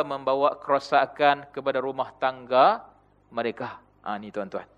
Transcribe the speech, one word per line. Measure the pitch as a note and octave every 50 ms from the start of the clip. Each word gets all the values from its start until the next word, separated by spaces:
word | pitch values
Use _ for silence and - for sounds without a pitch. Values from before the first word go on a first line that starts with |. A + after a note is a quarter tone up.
| D3+ D3
membawa | C#3 C3+ C3+ C3 C3+ C#3 C#3 D3 -
kerosakan | - - - C#3+ C#3 - - D3+ C#3 C3+ C3 - - D3 C#3+ C#3+ C#3+ C#3+ -
kepada | - C#3 C3+ C#3 C3 C3 B2+
rumah | C3+ C3+ C3+ B2+ - -
tangga | _ - C3 C3 B2+ B2 A#2+ B2+ B2+ C#3+ F#3 G#3+ A#3 - - _ _ _ _ _ _ _ _
mereka. | A2+ A#2 A#2 A#2 A2 - B2+ A#2 - - _ _ _ _
Ha, | _ - G#2
ni | G2+ G#2+ G#2
tuan-tuan. | F#2+ G#2+ G2 F#2+ - F#2+ - - _